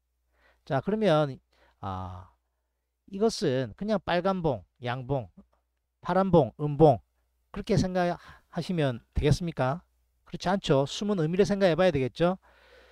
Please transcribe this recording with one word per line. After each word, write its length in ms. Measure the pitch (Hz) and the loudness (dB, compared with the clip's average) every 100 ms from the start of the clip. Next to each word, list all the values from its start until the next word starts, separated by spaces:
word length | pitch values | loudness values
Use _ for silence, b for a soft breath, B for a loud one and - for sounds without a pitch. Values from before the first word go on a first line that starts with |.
| _ _ _ _ _ _ | _ _ _ _ _ _
자, 160 | - 139 | -6 -4
그러면, 580 | 196 220 208 151 147 131 _ _ _ _ | -2 0 2 2 0 -6 _ _ _ _
아, 500 | 98 92 92 92 92 _ _ _ _ _ _ _ - | -10 -8 -10 -14 -18 _ _ _ _ _ _ _ -14
이것은 640 | 196 220 - 165 127 117 - | -4 -4 -2 -2 -2 -4 -6
그냥 220 | 208 202 | -4 -4
빨간봉, 600 | - 175 185 190 165 110 - - | -2 -2 -2 -2 -2 -4 -10 -12
양봉, 460 | 120 131 123 139 98 - - _ _ _ _ _ | -8 -8 -6 -6 -8 -18 -20 _ _ _ _ _
파란봉, 500 | - 180 196 170 131 - | -2 0 4 4 4 -2
음봉 380 | 151 139 156 113 _ _ _ _ _ | -2 6 6 6 _ _ _ _ _
그렇게 260 | 202 202 196 | -10 -2 0
생각하시면 1200 | 185 180 175 165 - - _ - 151 170 139 117 - | 2 0 -2 -4 -12 -20 _ -8 -4 0 -2 -4 -8
되겠습니까? 680 | - 143 - 170 156 131 165 - _ _ _ | -2 0 0 -2 -2 -2 -4 -10 _ _ _
그렇지 240 | _ - 175 | _ -6 -2
않죠. 360 | 196 - 139 139 | -2 2 2 0
숨은 320 | - 208 196 | -4 -4 -2
의미를 280 | 156 180 175 | 0 2 0
생각해 280 | 202 190 | 2 2
봐야 160 | 156 185 | 4 2
되겠죠. 480 | 143 127 - 175 190 b b b b b | 2 -2 0 0 0 b b b b b